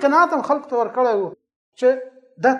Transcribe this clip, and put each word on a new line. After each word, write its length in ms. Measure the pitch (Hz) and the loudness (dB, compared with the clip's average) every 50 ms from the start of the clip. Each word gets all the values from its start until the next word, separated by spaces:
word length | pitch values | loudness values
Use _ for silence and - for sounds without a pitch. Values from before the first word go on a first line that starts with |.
| 285 | 0
قناعت 320 | 277 285 320 349 330 330 | 2 4 4 2 2 0
هم 120 | 277 220 - | -2 -2 -2
خلکو 200 | 294 285 - - 262 | -2 -4 -4 -4 -4
ته 80 | 240 | -4
ورکړی 320 | 233 254 240 247 254 247 214 202 | -4 -2 -2 -2 0 0 0 -2
وو 80 | 190 165 - - _ _ _ _ _ _ _ - | -4 -6 -8 -14 _ _ _ _ _ _ _ 0
چې 80 | 254 254 262 254 - - - _ _ _ _ 170 185 | 2 2 2 0 -2 -12 -18 _ _ _ _ -2 0
دا 80 | 254 262 262 | 0 0 0